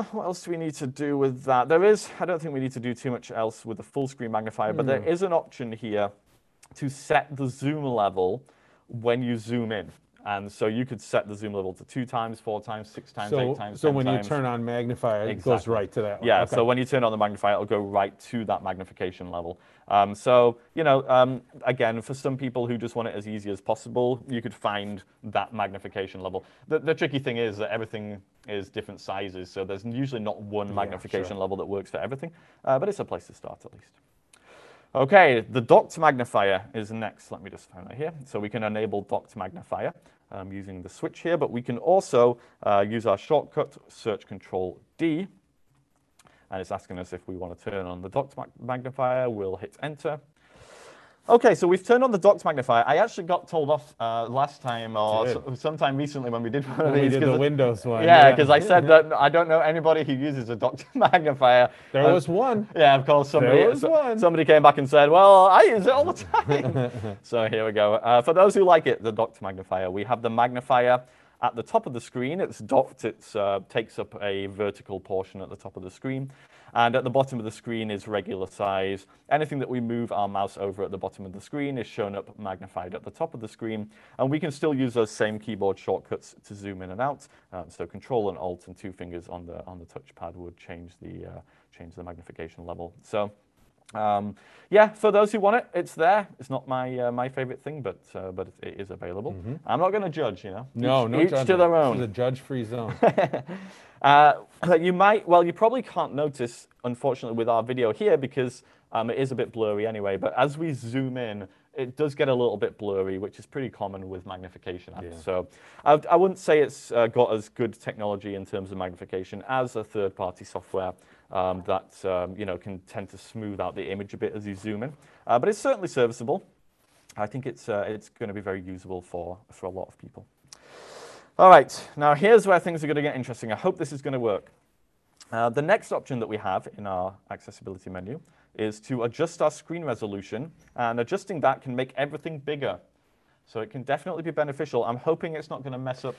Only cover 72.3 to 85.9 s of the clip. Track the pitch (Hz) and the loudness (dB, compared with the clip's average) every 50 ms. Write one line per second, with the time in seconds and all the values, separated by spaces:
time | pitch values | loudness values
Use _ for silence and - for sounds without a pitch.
72.3 | 160 190 185 120 - - 110 101 269 - 135 - - - - 113 104 - - - | -4 -4 -6 -6 -6 -10 -6 0 2 2 2 2 -2 -8 -8 -8 -8 -10 -14 -10
73.3 | - 110 101 101 98 98 92 - - 123 113 107 - - 104 - - 107 101 101 | -6 -4 -2 -2 -2 -4 -6 -6 -6 -6 -6 -6 -8 -12 -12 -12 -10 -8 -6 -6
74.3 | 98 98 98 98 98 95 104 101 98 - - - 101 95 - - 101 95 95 - | -4 -4 -6 -8 -6 -6 -4 -6 -6 -8 -12 -14 -12 -12 -8 -6 -6 -6 -6 -8
75.3 | - 98 95 - 95 - - - - 98 90 92 - - - 135 131 135 135 135 | -12 -16 -16 -16 -16 -18 -18 -18 -16 -16 -16 -16 -14 -12 -8 -8 -6 -8 -8 -10
76.3 | - _ _ _ _ _ _ - - 117 117 120 117 131 123 131 117 135 135 135 | -14 _ _ _ _ _ _ -4 0 2 2 4 2 2 0 0 0 0 0 0
77.3 | 131 120 107 107 104 - - 123 117 113 110 110 104 98 - 113 107 101 95 107 | -4 -8 -8 -8 -10 -12 -10 -8 -6 -6 -6 -6 -6 -8 -6 -6 -4 -4 -4 -6
78.3 | - 92 95 92 - - 104 101 98 95 95 95 98 95 - _ _ _ _ - | -8 -8 -8 -8 -6 -4 -4 -2 -2 -2 -2 -4 -4 -6 -10 _ _ _ _ -2
79.3 | - 147 156 139 151 139 127 - 127 123 117 117 120 120 120 107 - 98 101 98 | -2 0 0 -2 -6 -6 -6 -4 -4 -4 -4 -4 -4 -4 -4 -4 -2 -2 -2 -2
80.3 | 98 98 98 98 - - 98 101 92 101 95 80 98 95 92 95 - - 101 95 | -2 -4 -4 -4 -6 -6 -6 -6 -6 -6 -8 -8 -8 -8 -10 -10 -10 -12 -16 -16
81.3 | 90 101 - - - 147 143 143 139 127 107 - - - 107 101 101 98 - - | -16 -18 -16 -12 -8 -8 -6 -6 -6 -8 -8 -8 -6 -6 -6 -6 -6 -10 -12 -14
82.3 | - - 107 98 95 90 98 98 - 92 90 90 92 - - - - - 165 160 | -16 -14 -12 -12 -12 -12 -14 -14 -12 -12 -10 -10 -12 -14 -14 -14 -10 -8 -8 -8
83.3 | - 123 110 107 - - 117 113 110 107 104 107 _ _ - _ _ - 127 135 | -8 -10 -16 -16 -14 -10 -10 -8 -8 -8 -10 -12 _ _ -20 _ _ -4 -2 -2
84.3 | 143 156 185 156 135 - - 156 147 127 131 127 110 120 110 107 - - 113 107 | 0 -2 -4 -6 -6 -2 -2 -2 0 0 0 0 2 0 0 0 0 -2 -2 -2
85.3 | 107 104 - - 110 95 101 98 95 - - - | -2 -4 -8 -10 -6 -2 -2 -2 -2 -2 -4 -4